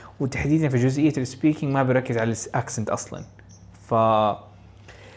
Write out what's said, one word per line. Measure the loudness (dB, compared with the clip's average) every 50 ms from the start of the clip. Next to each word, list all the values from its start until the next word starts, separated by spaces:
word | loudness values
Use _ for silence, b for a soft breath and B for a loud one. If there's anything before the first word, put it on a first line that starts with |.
| B B B -6
وتحديدًا | -4 -4 -2 -4 0 0 2 2 2 2
في | 2 2
جزئية | 2 2 2 2 2 2 2
السبيكينج | 0 -4 -4 -4 0 0 0 0 0 -2 0 0
ما | 2 2
بيركز | 2 2 0 0 0 -2 0
على | 0 0 -2 -4 -6
الأكسنت | -4 -4 -4 -4 -4 -6 -6 -4 -4
أصلًا. | -4 -6 -6 -10 -14 -14 -16 -18 -20 -20 -20 -20 -20 -20 -20 -20 -20 -20 -6 -2
ف، | 2 2 4 4 4 4 2 2 0 -4 -8 -18 -20 -20 -20 -20 -20 -20 B B B B B B B